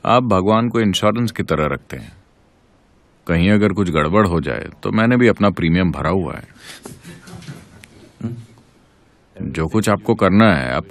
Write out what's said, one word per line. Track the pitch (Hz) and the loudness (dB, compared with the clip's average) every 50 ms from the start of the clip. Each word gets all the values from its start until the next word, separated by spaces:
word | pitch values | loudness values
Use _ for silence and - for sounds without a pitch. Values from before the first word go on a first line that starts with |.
| - | 2
आप | - 113 127 | 2 2 2
भगवान | 127 117 101 92 92 101 110 113 117 120 | 2 2 0 2 2 2 2 2 0 0
को | - 117 | 0 0
insurance | 113 101 92 - - 107 107 117 120 107 | 0 0 0 2 0 0 0 0 -4 -4
की | - - | -4 -6
तरह | - - 80 76 76 | -4 -2 -2 0 0
रखते | 71 69 67 _ _ - | -2 -4 -6 _ _ -16
हैं। | - 53 55 - - _ _ _ _ _ _ _ _ _ _ _ _ _ _ _ _ _ _ _ _ _ | -16 -16 -18 -20 -20 _ _ _ _ _ _ _ _ _ _ _ _ _ _ _ _ _ _ _ _ _
कहीं | - 85 85 87 98 | -2 0 2 4 4
अगर | 107 104 104 101 | 4 4 2 2
कुछ | 92 101 98 87 | 2 0 -2 0
गड़बड़ | 78 78 76 78 90 107 104 | 0 0 0 2 2 2 2
हो | 87 80 80 | 2 0 -2
जाए, | 73 73 58 57 - - - - | -2 -4 -6 -6 -8 -12 -16 -8
तो | - 101 | -6 -2
मैंने | 101 110 113 117 123 | 0 0 2 2 2
भी | 123 123 113 | 4 4 2
अपना | 98 - 104 101 | 4 4 0 0
premium | 87 - 87 82 82 90 92 87 | 0 0 0 2 2 2 2 0
भरा | 73 71 67 78 | -2 -2 -2 -2
हुआ | 90 98 85 64 - | -2 -2 -4 -4 -8
है। | - - - - - - - - - - - - - - - - - - - - - - - - - - - - - - _ - - - - _ _ 110 113 117 - - - - - _ _ _ _ _ _ _ _ _ _ _ _ _ _ _ 95 | -12 -14 -20 -20 -20 -20 -20 -20 -20 -18 -20 -20 -20 -20 -20 -20 -20 -20 -20 -20 -18 -16 -16 -18 -18 -20 -20 -20 -20 -20 _ -20 -20 -20 -20 _ _ -10 -10 -10 -12 -16 -20 -20 -20 _ _ _ _ _ _ _ _ _ _ _ _ _ _ _ -10
जो | - - 65 78 80 78 | -10 -8 -4 -4 -4 0
कुछ | - 107 98 110 | 0 0 0 0
आपको | 101 101 - - 113 | -2 -2 0 -2 0
करना | - 101 95 92 104 113 110 87 | 2 2 4 4 4 4 4 4
है, | 71 64 62 | 0 -2 -4
आप | 64 76 - - | -4 -6 -6 -2